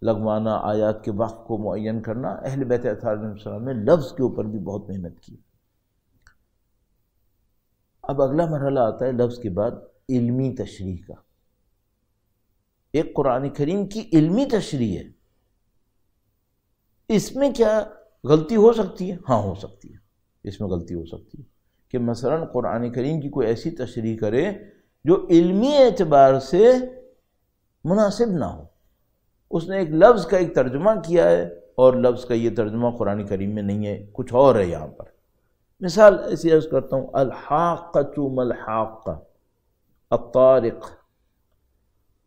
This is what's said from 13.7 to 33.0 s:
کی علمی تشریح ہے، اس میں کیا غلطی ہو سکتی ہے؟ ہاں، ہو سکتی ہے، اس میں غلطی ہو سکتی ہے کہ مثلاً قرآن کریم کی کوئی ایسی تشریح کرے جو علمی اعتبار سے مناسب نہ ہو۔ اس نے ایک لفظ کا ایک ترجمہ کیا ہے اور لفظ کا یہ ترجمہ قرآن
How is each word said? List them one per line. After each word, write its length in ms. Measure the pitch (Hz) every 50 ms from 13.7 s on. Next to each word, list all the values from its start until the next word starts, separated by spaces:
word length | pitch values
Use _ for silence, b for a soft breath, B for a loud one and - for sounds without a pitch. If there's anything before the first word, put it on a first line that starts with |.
| 185 208 196
کی 220 | 196 208 220 220 - 165
علمی 320 | 156 151 165 185 247 277
تشریح 520 | 269 240 196 - - 151 131 120 104 87
ہے، 60 | 82 - - - _ _ _ _ _ _ _ _ _ _ _ _ _ _ _ _ _ _ _ _ _ _ _ _ _ _ _ _ _ _ _ _ _ _ _ _ _ _ -
اس 260 | 226 196 - - -
میں 140 | 262 277 277 -
کیا 280 | 233 226 214 220 214 208 - - - _ _ _ _ -
غلطی 320 | 120 151 160 156 156 233
ہو 180 | 214 208 233 233
سکتی 380 | 226 202 175 - - 180 190
ہے؟ 60 | 180 - - -
ہاں، 120 | 127 107
ہو 140 | 101 95 87
سکتی 380 | - - - - _ - - -
ہے، 40 | - _ _ _ _ _ _ _ _ -
اس 180 | 104 - -
میں 80 | 107 90
غلطی 260 | 90 87 82 - 90
ہو 100 | 85 80
سکتی 320 | - - - - _ -
ہے 60 | - 131 _ _ _ _ _ _ _ _ _
کہ 80 | - 123
مثلاً 460 | 120 117 117 - 135 123 151 165 160 - -
قرآن 380 | 123 113 87 95 117 120 117
کریم 300 | 117 127 127 147 160 156
کی 80 | 135 143
کوئی 180 | - 139 117
ایسی 240 | 110 117 110 - 165
تشریح 460 | 165 - 123 113 - 120 110 113 110
کرے 340 | 110 110 104 110 135 170 208 196 B B B B B B B _ _ -
جو 240 | 147 185 - - -
علمی 480 | 175 165 170 180 185 202 233 277 294
اعتبار 640 | 277 262 233 180 - 180 156 147 139 135 135 135 131
سے 320 | - - - 180 214 247 254 254 254 - - - - - _ _ _ _ _ _ _ _ _ _ _ _ _ _ -
مناسب 480 | 151 190 220 214 196 196 - 233 226
نہ 140 | 180 156 110
ہو۔ 240 | 90 - - - - _ _ _ _ _ _ _ _ _ _ _ _ _ _ _ -
اس 160 | - 165 156 180
نے 80 | 190
ایک 120 | 196 185 151
لفظ 340 | 156 156 185 240 247 202 170
کا 120 | - 202
ایک 180 | 185 180 - -
ترجمہ 340 | 151 127 127 127 143 175 220 220 196 156
کیا 240 | 160 175 170 165 170
ہے 140 | 170 175 175 175 - - - - _
اور 180 | - 127 131 123
لفظ 320 | 120 120 123 123 - -
کا 80 | - 120
یہ 220 | 117 117 117 110
ترجمہ 340 | 117 107 107 107 117 120 120 117
قرآن 280 | -